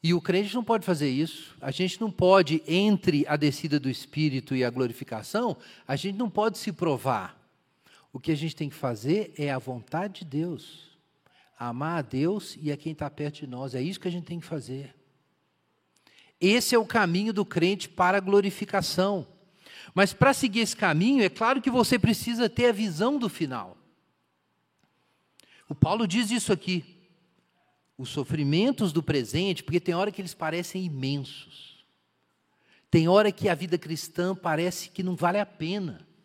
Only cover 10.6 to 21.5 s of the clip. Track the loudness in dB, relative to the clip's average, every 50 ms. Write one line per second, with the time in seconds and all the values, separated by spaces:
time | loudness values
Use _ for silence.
10.6 | -12 -18 -20 -20 -20 -20 _ _ _ _ _ _ _ _ _ _ _ _ _ _
11.6 | -8 -8 -6 -4 -4 -2 -2 -4 -4 -4 -2 0 0 0 0 -2 -6 -10 -16 -8
12.6 | -6 -6 -6 -4 -6 -10 -8 -6 -8 -8 -6 -6 -8 -8 -8 -10 -12 -12 -10 -10
13.6 | -10 -6 -4 -4 -4 -4 -6 -6 -6 -6 -6 -6 -8 -8 -10 -10 -8 -8 -10 -10
14.6 | -8 -8 -10 -10 -12 -14 -18 _ _ _ _ _ _ _ _ _ _ _ _ _
15.6 | _ _ _ _ _ _ _ _ _ _ _ _ _ _ _ _ 4 4 4 4
16.6 | 4 4 2 2 2 4 2 2 2 2 2 0 0 0 0 -2 -2 -2 0 0
17.6 | 2 2 0 -2 -6 -12 -2 0 2 4 4 2 2 4 4 4 4 4 -2 -4
18.6 | -8 -2 -2 -2 -2 0 0 0 2 2 0 -2 -6 -8 -16 _ _ _ _ _
19.6 | _ -20 -20 -20 -20 -6 2 2 2 2 4 4 6 6 6 4 0 0 2 0
20.6 | 0 0 0 0 0 2 4 4 4 4 4 4 4 2 2 2 0 2